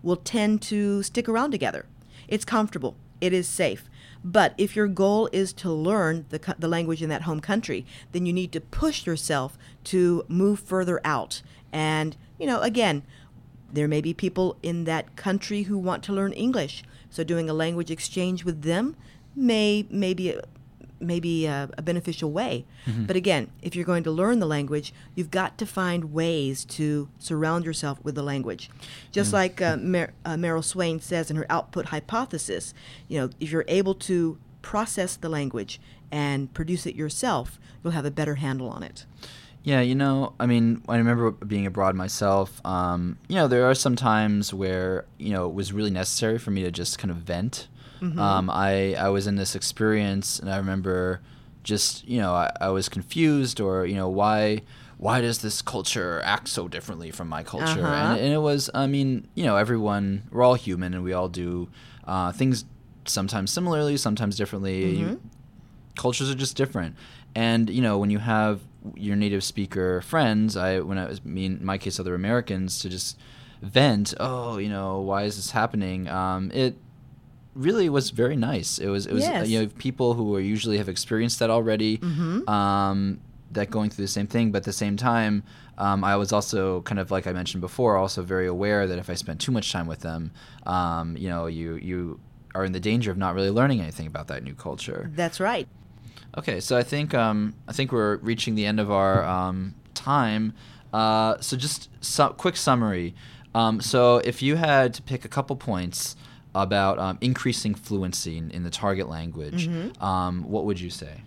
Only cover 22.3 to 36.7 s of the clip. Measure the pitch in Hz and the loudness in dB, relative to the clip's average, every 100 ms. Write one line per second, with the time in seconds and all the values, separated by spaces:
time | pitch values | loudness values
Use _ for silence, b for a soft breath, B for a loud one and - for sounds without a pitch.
22.3 | 151 247 123 - B B 113 107 185 185 | -2 -2 -4 -8 B B -2 0 0 2
23.3 | 160 113 - 175 175 170 175 160 160 196 | 0 0 -8 -8 -4 0 0 0 2 2
24.3 | 240 170 151 143 147 143 B B - 165 | 2 2 0 0 -4 -4 B B -8 -2
25.3 | 190 190 - 214 - 185 175 160 151 165 | -2 -2 -4 -6 -2 0 0 -2 0 2
26.3 | 165 135 135 - - 151 147 139 - - | 2 0 -4 -8 -4 0 0 -2 -10 -6
27.3 | 160 156 170 165 156 147 139 - 139 143 | 0 2 0 -2 -4 -4 -6 -6 -4 -4
28.3 | 139 120 87 - B B B B 202 208 | -4 -4 -8 -10 B B B B -2 2
29.3 | 208 185 185 175 156 175 180 165 - - | 4 2 2 0 0 0 0 0 -6 -6
30.3 | 165 170 165 160 185 170 160 - 175 160 | -2 0 0 -2 -2 -2 -2 -2 -4 -2
31.3 | 156 - 165 - 180 - 151 - 226 262 | -4 0 -2 -2 -6 -4 -6 -2 -4 -2
32.3 | 160 - 95 - B B B B 156 127 | -6 -4 -6 -6 B B B B -4 -4
33.3 | - 156 160 156 180 190 190 - 180 165 | -4 -2 -2 2 2 2 -2 0 0 0
34.3 | 156 - - - 208 220 - 180 - 170 | -2 -16 -20 -4 -2 -2 -2 -4 -4 -4
35.3 | 151 139 120 98 - B B - 147 143 | -2 -2 -4 -8 -12 B B -8 -2 0
36.3 | 139 135 - 156 | -2 -4 -6 -4